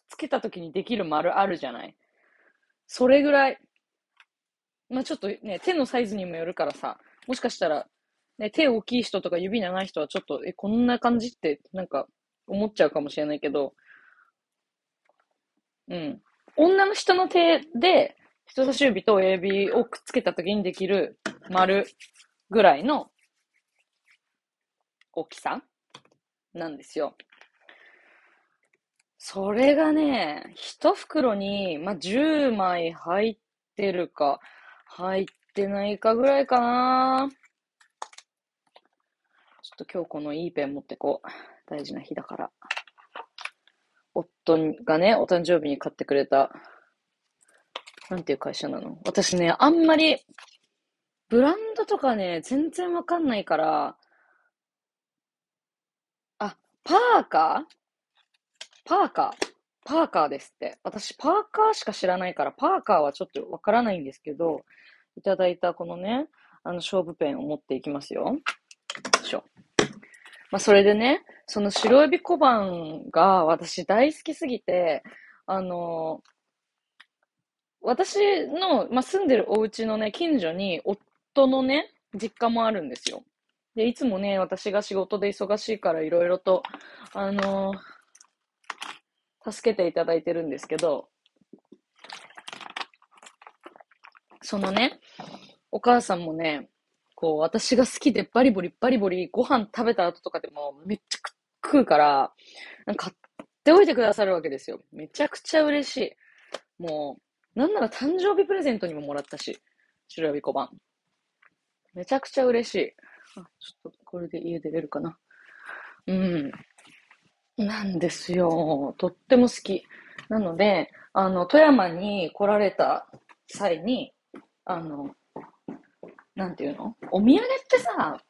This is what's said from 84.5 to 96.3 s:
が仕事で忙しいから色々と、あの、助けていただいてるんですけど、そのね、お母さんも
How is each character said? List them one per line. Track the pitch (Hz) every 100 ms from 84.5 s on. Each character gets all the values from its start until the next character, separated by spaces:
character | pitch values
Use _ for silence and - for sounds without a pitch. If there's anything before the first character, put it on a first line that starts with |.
| 185 214
が | 196
仕 | 202 190
事 | 185 208
で | 202
忙 | 196 196 208
し | -
い | 214
か | 185
ら | 160
色 | 156 175
々 | 175 180
と、 | - 185 - - - - 220
あ | 196 196
の、 | 202 196 196 196 196 - - _ _ _ _ _ _ - - - - _ _ _ _ -
助 | 208 240
け | 208
て | 175
い |
た | 175 170
だ | 165
い |
て | 175
る | 170
ん | 160
で | 139
す | -
け | 156
ど、 | 165 135 - _ _ _ _ - _ - _ _ - - - - - - - - - _ _ _ - _ - _ - - - _ - _ _ _
そ | - 202
の | 190
ね、 | 196 262 - _ - - - - _ _
お | 196
母 | 240 240
さ | 233 180
ん |
も | 170